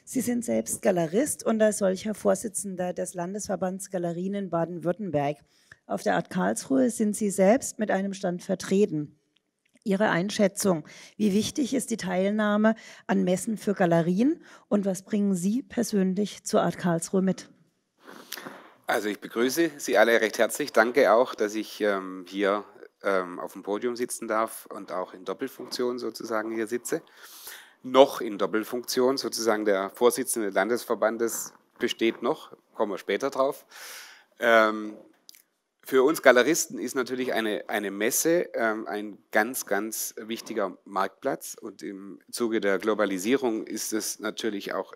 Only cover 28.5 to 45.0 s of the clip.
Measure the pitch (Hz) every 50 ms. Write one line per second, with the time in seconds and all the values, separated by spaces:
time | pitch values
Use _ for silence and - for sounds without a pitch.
28.5 | 104 110 107 - 123 123 - - - 127 123 127 139 135 - 113 113 117 113 113
29.5 | 107 107 107 104 98 95 98 95 - - 123 120 - - 127 - - 117 107 98
30.5 | 95 98 95 110 120 113 - - 117 101 104 110 117 110 117 113 - - - -
31.5 | - - _ _ _ - 120 117 - - 113 113 110 - 117 131 - - - -
32.5 | - - _ _ - - 113 104 92 85 - - 101 101 135 139 - 135 135 143
33.5 | 147 - - _ - - - - - - - - - - _ _ _ - 120 117
34.5 | 113 110 110 107 107 107 107 107 107 - - - _ _ _ - - - _ _
35.5 | _ _ _ _ _ _ - - 135 131 127 151 165 - - 139 127 127 117 139
36.5 | 170 165 - - 131 101 107 123 - 135 120 117 127 127 127 123 - 110 110 107
37.5 | 101 - - - 113 107 104 98 98 101 107 127 135 - - 160 170 175 - -
38.5 | - 131 117 110 107 110 - - 104 - 107 104 95 - _ _ - 107 107 120
39.5 | 131 - - - 101 98 107 110 107 - - - - - 110 110 113 104 - -
40.5 | 110 110 98 92 90 - - 98 98 95 98 - - _ - 135 160 - - -
41.5 | - - - 107 95 - - 98 101 95 98 98 - - _ - - - 120 110
42.5 | 113 107 95 101 98 90 104 110 107 104 104 95 98 92 92 113 135 - 131 120
43.5 | 110 107 - - 107 107 - - 110 110 - - - - 104 107 101 - - 110
44.5 | 101 98 - 95 - 95 90 - - -